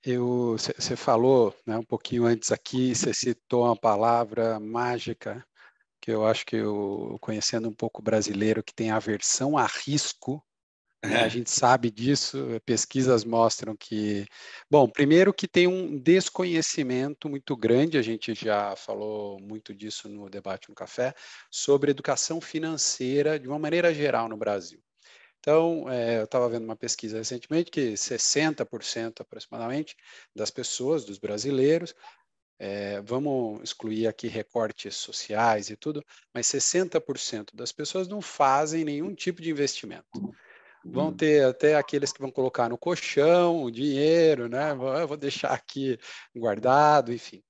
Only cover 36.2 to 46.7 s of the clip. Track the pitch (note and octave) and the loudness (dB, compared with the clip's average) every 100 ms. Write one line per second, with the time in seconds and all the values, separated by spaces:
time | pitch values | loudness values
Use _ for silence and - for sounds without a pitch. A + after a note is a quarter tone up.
36.2 | _ A#2 B2+ C#3 - F3 F#3 E3 - C3 | _ -4 -2 0 0 0 0 -2 -2 -6
37.2 | - A2 G#2 - B2 - D3+ F#3+ F#3 G#3 | -6 -8 -10 -12 -12 -8 -6 -6 -6 -8
38.2 | F#3 - C#3 C3+ D#3 D#3+ D#3 D3 F3+ G3 | -12 2 4 4 2 -2 -2 -4 -6 -6
39.2 | - F3 E3 D3+ C#3+ - A2 - _ C3+ | -6 -6 -6 -2 -2 -2 -10 -14 _ -10
40.2 | - - _ - _ _ - B2+ D3 C#3 | -10 -12 _ -20 _ _ -8 -2 -2 2
41.2 | D#3 D3+ C3 B2+ D3+ D3+ C#3 C#3+ C#3 - | 4 6 6 4 4 4 2 -2 -2 -6
42.2 | C3+ - C3 - A#2+ A#2+ - F3 - - | -8 -2 -2 0 -2 -2 -4 -4 -2 4
43.2 | D3 F3 F3 E3+ C3 A2+ C#3+ C#3 D3 E3 | 6 6 6 2 -2 -4 -2 2 4 6
44.2 | E3 C#3 A#2+ B2 D3+ C#3 B2+ C#3 E3 D3+ | 6 4 0 -2 -4 -2 -2 -2 -4 -4
45.2 | C#3 C3+ C#3 C3 _ C3+ C3+ A#2 - - | -6 -4 -2 -4 _ -6 -4 -4 -8 -18
46.2 | - B2 A2+ G#2 B2 | -18 -4 -2 0 4